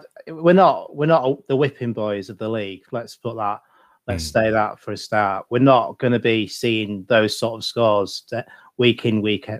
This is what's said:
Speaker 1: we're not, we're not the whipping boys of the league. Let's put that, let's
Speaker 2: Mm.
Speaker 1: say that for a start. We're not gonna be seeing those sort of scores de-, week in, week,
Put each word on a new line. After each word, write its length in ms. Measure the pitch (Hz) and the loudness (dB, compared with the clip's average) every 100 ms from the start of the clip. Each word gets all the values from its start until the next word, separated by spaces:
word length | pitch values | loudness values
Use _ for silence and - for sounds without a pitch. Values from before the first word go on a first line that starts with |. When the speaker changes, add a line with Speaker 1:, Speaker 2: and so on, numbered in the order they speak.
| - - - | -6 -20 -18
Speaker 1:
we're 260 | 160 170 | 0 4
not, 420 | 185 175 107 85 139 | 6 6 2 -6 -2
we're 100 | 151 | 2
not 420 | 165 131 139 - | 2 2 -2 -2
the 80 | 135 | 0
whipping 380 | 143 - 120 | 0 -2 -6
boys 360 | 113 107 101 95 | -4 -4 -4 -8
of 100 | 101 | -8
the 100 | 110 | -6
league. 340 | 113 101 92 _ | -6 -6 -12 _
Let's 240 | 120 117 - | -10 -10 -12
put 200 | 117 113 | -10 -6
that, 260 | 104 107 _ _ _ _ - | -6 -6 _ _ _ _ -8
let's 160 | 90 80 | -8 -2
Speaker 2:
Mm. 40 | |
Speaker 1:
say 160 | 117 110 | 0 2
that 300 | 110 107 - | 2 -2 -4
for 140 | - | -12
a 40 | 98 | -12
start. 480 | - 107 101 95 - | -4 -2 0 -2 -4
We're 80 | 120 | 2
not 400 | 135 127 104 - | 6 6 2 -2
gonna 180 | 127 120 | 0 0
be 280 | 117 113 101 | 2 0 -2
seeing 560 | - 120 110 104 101 92 | -4 -2 -2 -4 -6 0
those 300 | 113 107 - | 2 2 0
sort 220 | 117 113 | -6 -6
of 60 | - | -8
scores 560 | 120 113 104 95 - - | 0 2 2 -2 -8 -10
de-, 160 | 117 - - _ - | -10 -10 -16 _ 0
week 280 | 123 113 120 | 2 2 0
in, 160 | 110 | 0
week, 260 | 107 101 - 110 | -2 -4 -6 -14